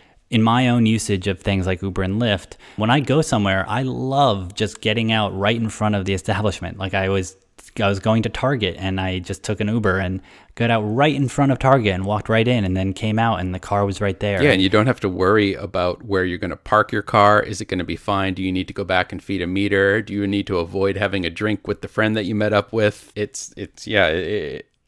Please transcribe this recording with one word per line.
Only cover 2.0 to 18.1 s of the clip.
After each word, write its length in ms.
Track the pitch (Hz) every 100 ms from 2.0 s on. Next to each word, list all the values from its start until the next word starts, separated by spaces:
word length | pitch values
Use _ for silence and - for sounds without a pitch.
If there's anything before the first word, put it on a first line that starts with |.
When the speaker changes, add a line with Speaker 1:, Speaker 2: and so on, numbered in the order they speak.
Speaker 1:
and 180 | 92 104
Lyft, 360 | 120 98 - - - -
when 140 | 110
I 100 | 139
go 220 | 135 143
somewhere, 420 | 156 113 101 95 -
I 140 | 113
love 720 | 131 123 131 135 139 98 90
just 260 | - 107 -
getting 300 | 110 113 110
out 260 | 110 101 95
right 200 | 101 117
in 140 | 110
front 240 | - 107
of 100 | 104
the 100 | 92
establishment. 640 | 95 - 95 107 - 87 90
Like, 160 | 95
I 140 | 98 95
was, 280 | 98 92 - _ - - -
I 80 | 101
was 100 | 98
going 240 | 110 113
to 40 | 110
Target 480 | - 131 135 98 -
and 220 | 95 95
I 200 | 92 92
just 220 | 92 95
took 180 | - 101
an 80 | 104
Uber 300 | 117 104 95
and 220 | 92 95 - - -
got 160 | - 117
out 120 | 113
right 320 | 104 117 151
in 140 | 135 131
front 240 | - 139
of 60 | 123
Target 360 | 131 135 104
and 100 | 92
walked 240 | 98 104 -
right 180 | 110 113
in 180 | 123
and 120 | 95 92
then 160 | 95
came 260 | 95 110 107
out 200 | 117 95
and 140 | 90
the 60 | 90
car 260 | - 101 101
was 140 | 95
right 180 | 101 92
there. 240 | 104 95
Speaker 2:
Yeah, 80 | 143
and 100 | 95
you 80 | 95
don't 180 | 107 117
have 120 | 120
to 80 | 98
worry 460 | 92 92 107 101
about 480 | 95 95 95 90 -
where 220 | 110 98
you're 140 | 92 87
gonna 180 | 90 73
park 340 | - 107 104
your 120 | 107
car. 380 | - 107 101 104
Is 200 | - 101
it 60 | -
gonna 180 | 92
be 120 | 85 82
fine? 380 | -